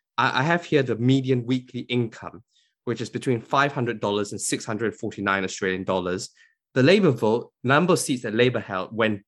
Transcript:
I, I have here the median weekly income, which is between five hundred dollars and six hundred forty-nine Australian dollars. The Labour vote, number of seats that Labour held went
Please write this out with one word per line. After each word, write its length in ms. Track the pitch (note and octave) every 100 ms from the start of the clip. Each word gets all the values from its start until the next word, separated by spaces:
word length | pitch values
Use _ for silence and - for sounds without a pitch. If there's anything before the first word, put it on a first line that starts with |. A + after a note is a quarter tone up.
| _ -
I, 240 | B2+ -
I 20 |
have 200 | D3 E3+
here 180 | - D3
the 140 | B2+ A2
median 480 | B2 C3+ C3 B2+
weekly 360 | A#2 C3 B2+ B2
income, 640 | - B2 A2+ - F2 - - _ _ _
which 180 | - A2+
is 80 | A2+
between 300 | B2 C3+ A#2+
five 320 | - C#3 C#3+
hundred 280 | C#3+ A#2 G#2+
dollars 320 | G#2+ G#2 G2+
and 80 | G#2
six 240 | - A#2
hundred 300 | - G#2 A2+ -
forty-nine 480 | A2 - G2 G2
Australian 400 | F#2+ - G2 F#2
dollars. 460 | F#2+ F#2 F2+ F#2 B2 _ _ _ _
The 80 | C3
Labour 300 | C3+ G3+ F3+
vote, 400 | B2 A2 A#2+ - _
number 300 | B2 C#3+ F3
of 80 | E3+
seats 240 | - B2+
that 100 | A#2+
Labour 260 | G#2+ B2+ A#2
held 360 | G2+ F#2+ F#2 G#2
went 260 | A2 G2+